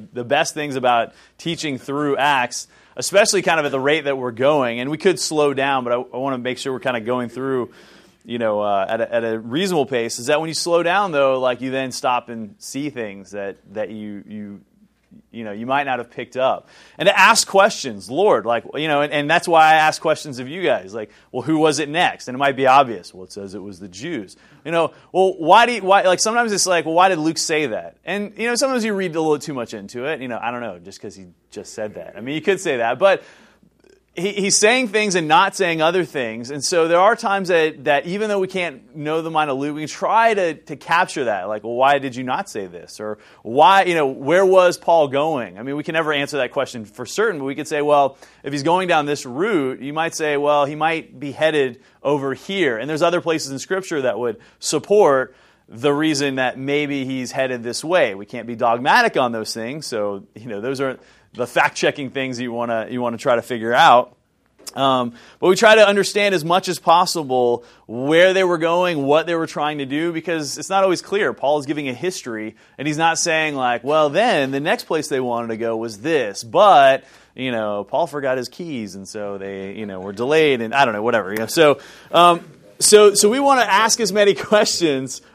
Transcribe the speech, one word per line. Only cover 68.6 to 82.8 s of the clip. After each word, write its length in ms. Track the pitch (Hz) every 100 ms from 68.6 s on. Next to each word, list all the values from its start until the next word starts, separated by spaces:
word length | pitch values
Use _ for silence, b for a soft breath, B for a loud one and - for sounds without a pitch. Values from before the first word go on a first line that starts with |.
| 165 175 180 165
what 240 | 139 147 160
they 80 |
were 140 | 165 160
trying 300 | - 151 151
to 80 | 135
do, 260 | 143 170
because 460 | 165 156 165 143 -
it's 120 | -
not 140 | 190
always 180 | 196 170
clear. 300 | - 196 175
Paul 260 | 113 131 151
is 80 | 135
giving 220 | 156 143
a 40 |
history, 600 | 120 180 185 - 110 110 - b b
and 80 | 147
he's 120 | 151
not 200 | 165 165
saying, 380 | 175 160 156 139
like, 260 | 127 120
"Well, 280 | 123 156 151
then 420 | 147 240 185 135
the 80 | 139
next 240 | 151 196
place 240 | - 165 147
they 100 | 135
wanted 300 | 123 117 117
to 80 | 110
go 200 | 117 113
was 220 | 117 101
this, 460 | 123 160 110 98
but, 580 | 117 139 202 170 139 135 - b b
you 160 | - 131
know, 320 | 120 107 104
Paul 240 | 101 131 165
forgot 320 | 147 135 131
his 100 | 120
keys, 460 | - 175 135 104
and 140 | 92 95
so 280 | 110 104 101
they, 360 | 98 98 95
you 140 | 98 107
know, 120 | 95
were 140 | 95
delayed," 480 | 101 123 160 151 131
and 120 | 113
I 120 | 127
don't 100 | 135
know, 80 | 107
whatever. 300 | 110 117 92
You 60 | 107
know, 80 | 113
so, 340 | - 151 139 B B B
um, 360 | - 175 170 - - -
so, 360 | -